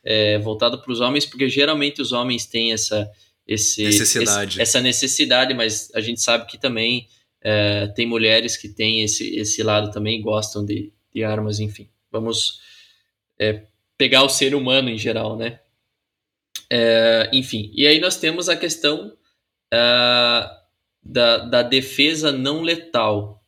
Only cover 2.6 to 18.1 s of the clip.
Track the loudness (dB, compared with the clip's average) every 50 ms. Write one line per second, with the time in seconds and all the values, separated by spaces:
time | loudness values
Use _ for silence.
2.6 | -2 -2 -2 -2 -2 -2 -2 -2 -4 -6 -10 _ _ _ _ _ _ -4 -2 0
3.6 | 0 -2 0 0 0 0 0 2 0 0 0 0 0 0 0 0 -2 -4 -2 -2
4.6 | -2 0 0 2 0 0 0 0 -2 -2 0 -2 0 2 2 2 2 0 0 -2
5.6 | -2 -2 -2 -6 -8 -6 -6 -6 -4 -4 -4 -4 0 0 0 0 -2 -8 -12 -6
6.6 | -4 -4 -2 -2 -2 -2 -2 -4 -6 _ _ _ _ _ _ _ _ 0 0 2
7.6 | 2 0 0 -2 -2 -4 -2 -2 -2 -2 0 2 4 4 4 4 2 0 -6 -8
8.6 | -10 -14 -6 -2 -2 0 0 0 0 -2 -2 -4 -4 -6 -4 -4 -2 -4 -2 0
9.6 | 0 2 2 2 0 -2 -4 -4 -2 -2 -2 -2 -2 -2 -2 -2 -2 -4 -6 -6
10.6 | -4 -4 -4 -6 -6 -10 _ _ _ _ _ -4 -4 -2 -2 -2 -2 -4 -2 -4
11.6 | -4 -6 -6 -12 -20 _ _ _ _ _ -8 -6 -4 -2 -2 -2 -2 -4 -6 -8
12.6 | -20 -20 -20 -20 -20 -20 _ _ _ _ _ _ _ _ _ _ -2 -2 -2 -2
13.6 | -8 _ _ _ _ _ _ _ 2 4 6 4 4 4 2 0 2 2 2 0
14.6 | 0 2 2 2 2 0 -4 -4 -4 -2 -2 -2 -4 -4 -6 -6 -6 -8 -8 -10
15.6 | _ _ _ _ _ _ _ _ _ _ _ _ _ _ _ _ _ _ _ -18
16.6 | -6 _ 0 2 4 4 6 6 6 6 4 4 2 2 0 -2 -2 -2 -6 -8
17.6 | -8 -6 -2 2 6 6 6 6 4 0